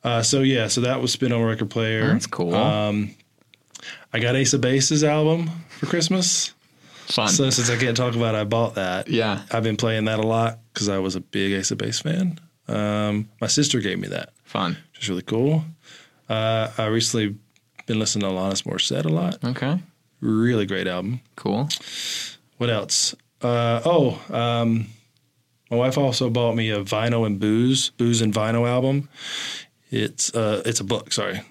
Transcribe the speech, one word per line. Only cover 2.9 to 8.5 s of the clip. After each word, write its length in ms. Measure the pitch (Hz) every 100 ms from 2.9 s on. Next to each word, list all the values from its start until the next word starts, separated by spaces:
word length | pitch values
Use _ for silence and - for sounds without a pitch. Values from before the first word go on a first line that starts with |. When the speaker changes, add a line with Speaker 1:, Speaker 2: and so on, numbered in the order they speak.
| 104 104 - _ _ _ _ _ - - - -
Speaker 1:
I 60 | 117
got 160 | 120 131
Ace 180 | 131
of 80 | 139
Base's 420 | 127 135 131 151
album 460 | 151 151 151 170 165 - - -
for 80 | -
Christmas. 640 | 175 165 190 180 - - _ _ _ - - -
Speaker 2:
Fun. 220 | 123 107
Speaker 1:
So 200 | 101 135
since 200 | 127 120
I 60 | 117
can't 220 | 127 117
talk 180 | 123 117
about 180 | 117 110
it, 20 |
I 40 |
bought 300 | 104